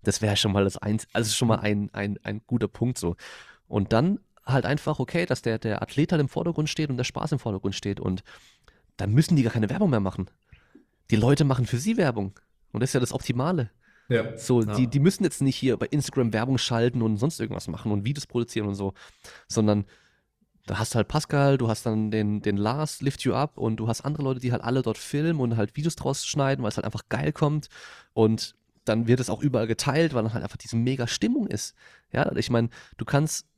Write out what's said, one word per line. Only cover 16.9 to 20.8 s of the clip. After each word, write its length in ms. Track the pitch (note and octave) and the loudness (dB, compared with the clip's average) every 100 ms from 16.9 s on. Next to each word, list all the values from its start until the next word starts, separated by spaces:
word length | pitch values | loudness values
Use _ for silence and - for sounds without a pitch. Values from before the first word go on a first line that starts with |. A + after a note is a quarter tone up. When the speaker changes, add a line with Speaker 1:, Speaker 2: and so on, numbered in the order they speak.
| B2+ | 2
Speaker 1:
und 160 | A2+ G#2 | 0 2
sonst 220 | C3+ - | 0 -2
irgendwas 300 | A#2 F#2 - | -6 -6 -6
machen 240 | - A2 | -6 -2
und 120 | G#2 | -2
Videos 220 | G2+ C#3+ - | -2 -4 -4
produzieren 400 | B2 A#2 - G#2 | -4 -2 -2 -2
und 80 | |
so, 180 | G2 G2 - - _ - - _ | -2 -4 -6 -20 _ -20 -20 _
sondern 380 | - G#2+ G#2 G2+ _ _ _ _ _ _ _ - | 0 4 2 0 _ _ _ _ _ _ _ -8
da 140 | G2+ | -4